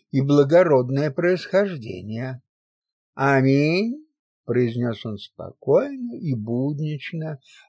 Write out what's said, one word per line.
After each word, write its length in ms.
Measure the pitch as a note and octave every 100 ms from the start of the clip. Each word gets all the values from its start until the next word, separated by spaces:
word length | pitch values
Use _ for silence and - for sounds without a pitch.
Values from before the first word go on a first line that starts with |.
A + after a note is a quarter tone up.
| _
и 80 | C3+
благородное 880 | C#3 D3 C#3 E3+ F3+ C3+ B2 C#3 D3
происхождение. 1300 | C3+ F3 F3+ - F#3 G3+ D#3+ A2+ F#2 G2 A2+ C3 B2+ _ _ _ _ _ _ _ -
"Аминь", 880 | C#3 C3+ C3 C#3 D3+ F3 A3+ D4 D#4 _ _ _ -
произнёс 580 | A#2+ A#2+ A#2+ A#2+ A2 A#2
он 120 | G#2
спокойно 1000 | - - F2 - - D#3+ C#4+ C4+ B3 A#3
и 180 | D#3+
буднично, 1040 | A#2+ G#2+ A#2+ C#3 D3 D3+ D3 - E3 D#3 D3 _ -